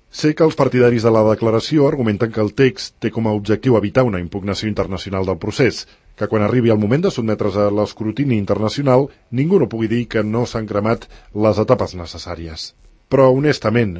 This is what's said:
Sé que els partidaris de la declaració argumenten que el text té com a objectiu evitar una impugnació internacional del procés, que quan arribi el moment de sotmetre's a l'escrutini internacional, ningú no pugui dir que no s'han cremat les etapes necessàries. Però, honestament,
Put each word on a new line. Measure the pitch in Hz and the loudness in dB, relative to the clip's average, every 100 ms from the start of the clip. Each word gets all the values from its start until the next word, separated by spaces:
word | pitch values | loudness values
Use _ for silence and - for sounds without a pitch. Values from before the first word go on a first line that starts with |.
| _ | _
Sé | - 151 | -4 -2
que | 151 160 | 2 2
els | 156 | 2
partidaris | 131 123 120 120 | 2 4 4 4
de | 113 | 2
la | 113 110 | 4 4
declaració | 107 113 110 - 156 139 | 2 0 0 0 2 2
argumenten | 151 113 101 113 | 2 -2 0 -2
que | 110 | -2
el | 107 - | -2 2
text | 135 127 - _ | 0 0 -14 _
té | 113 | -6
com | 117 113 | -2 -2
a | 107 | -2
objectiu | 104 107 131 113 | 0 0 2 2
evitar | 101 123 123 | 2 0 0
una | 95 | 0
impugnació | 85 101 98 95 110 | -6 -8 -6 -4 -4
internacional | 104 90 95 98 95 95 | -4 -4 -6 -6 -4 -2
del | 90 | -4
procés, | 104 - 123 - - _ _ - | -4 0 0 0 -10 _ _ -8
que | 107 | -2
quan | 110 104 | 0 0
arribi | 127 117 | 2 2
el | 110 | 2
moment | 104 139 | 2 0
de | 190 | 0
sotmetre's | - 113 104 107 98 | -2 -4 -2 -2 0
a | 104 | 0
l'escrutini | 104 101 - 110 107 143 110 | 0 -2 -4 -6 -4 -2 0
internacional, | 98 101 107 139 143 127 143 - - | 0 0 -2 -2 2 2 2 -6 -8
ningú | 120 151 190 | -4 2 2
no | 113 | 2
pugui | 113 110 | -2 -2
dir | 117 117 | -2 -2
que | 113 | -2
no | 107 110 120 | -2 -2 -2
s'han | 113 107 | -4 -4
cremat | 101 107 120 - - _ 104 | -2 0 -2 -4 -20 _ 0
les | 107 101 | 2 2
etapes | 107 123 92 | 2 0 -2
necessàries. | 90 85 87 90 85 82 76 - _ - _ - | -8 -14 -14 -12 -12 -12 -14 -18 _ -20 _ -2
Però, | 135 131 | 4 4
honestament, | 131 147 135 110 117 110 87 | 4 2 0 0 0 0 -4